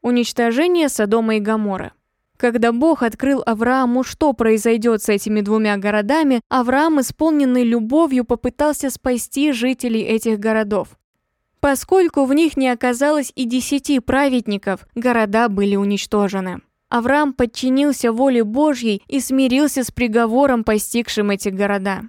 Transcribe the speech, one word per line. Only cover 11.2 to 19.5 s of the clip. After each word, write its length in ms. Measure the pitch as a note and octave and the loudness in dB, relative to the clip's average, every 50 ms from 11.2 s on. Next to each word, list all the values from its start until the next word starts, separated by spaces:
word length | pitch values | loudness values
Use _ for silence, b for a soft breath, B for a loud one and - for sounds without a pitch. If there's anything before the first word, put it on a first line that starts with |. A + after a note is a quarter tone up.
| _ _ _ _ _ _ _ _ - | _ _ _ _ _ _ _ _ 0
Поскольку 600 | C#4+ C#4 B3+ - - - F#4+ F4+ E4 - D4 C4+ | 0 0 0 -2 2 2 4 4 4 2 0 2
в 60 | B3+ C4+ | 2 4
них 240 | D4 E4+ D#4 - | 2 2 2 2
не 120 | - C4 B3+ | 0 0 0
оказалось 640 | B3 A#3 - B3+ B3 A#3 C#4 D4 D4+ D4+ C4+ - - | 0 0 0 -2 0 0 0 2 2 0 0 -4 -6
и 100 | - C4 | -6 -6
десяти 540 | A#3 A#3+ B3+ A#3 - C#4+ C#4 - - C#4+ C4 | -2 -2 -4 -2 -2 -4 -4 -2 0 -2 0
праведников, 880 | A#3 - - C4+ C#4+ C#4 B3+ B3 G#3+ - G3+ G3 - - F#3+ F3+ - _ _ | 0 0 0 2 2 2 2 0 -2 -2 -6 -4 -4 -4 -6 -6 -8 _ _
города 540 | A#3 A#3 B3+ A#3+ A#3 A3 G#3 G3+ A3 A#3+ A#3+ | -4 -2 0 2 2 0 2 2 2 2 2
были 260 | G3+ F#3+ G3+ G3+ G3+ | 0 0 0 0 0
уничтожены. 880 | G3 G3+ G3+ G3+ G3 - - - G#3 G3+ G3 G3+ G3 F#3 F#3 F3+ - _ _ _ _ _ _ | 0 0 0 -2 -2 -4 -2 0 0 0 0 -2 -4 -6 -6 -10 -12 _ _ _ _ _ _
Авраам 420 | - A#3+ A3+ B3 C4+ D4 D4+ C#4+ B3+ | -4 -2 0 2 2 2 2 0 0
подчинился 800 | - B3 A#3 _ - - B3+ B3+ C4+ C#4+ D4 C4+ - - A#3 A3+ | -2 -2 -2 _ -4 -2 0 2 2 2 0 0 0 -2 -2 0
воле 320 | A3+ C4 C#4 B3+ A#3+ A3+ | 2 2 2 2 2 0
Божьей 580 | G#3 G#3+ C4 D4+ D#4 C#4+ A#3+ A#3+ A3+ G#3 G3 _ _ | 0 0 0 0 0 0 0 -2 -2 -4 -4 _ _
и 100 | - C#4 | -4 -4
смирился 640 | B3 - C4 C4 C4+ C4 | -4 -2 0 0 2 2